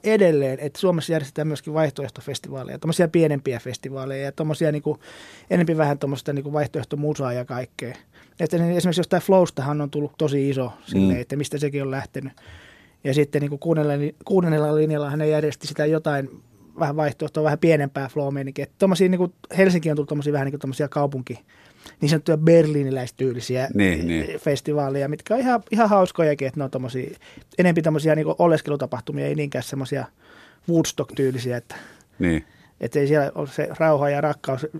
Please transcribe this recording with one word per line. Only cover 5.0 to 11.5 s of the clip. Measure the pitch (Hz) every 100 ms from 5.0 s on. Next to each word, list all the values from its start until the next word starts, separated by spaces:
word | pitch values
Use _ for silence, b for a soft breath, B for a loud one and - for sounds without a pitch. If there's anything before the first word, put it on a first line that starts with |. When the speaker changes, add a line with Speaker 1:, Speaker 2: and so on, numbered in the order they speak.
| B B B B -
Speaker 1:
enempi | 180 170 156
vähän | 147 143
tommosta | 143 139 -
niinku | 143 143
vaihtoehtomusaa | 147 139 151 - 143 147 147 131
ja | 123
kaikkea. | 123 123 127 - 117 123 _ b b -
Että | 165 170
niin | 170 175
esimerkiksi | 180 165
jostain | 160 180
Flowstahan | - 190 170 - 135 147
on | 147
tullut | 147 147 -
tosi | 151 139 139
iso | 135 123 - -
silleen, | 98 95 92
Speaker 2:
Mm. |
Speaker 1:
että | 123 139
mistä | 139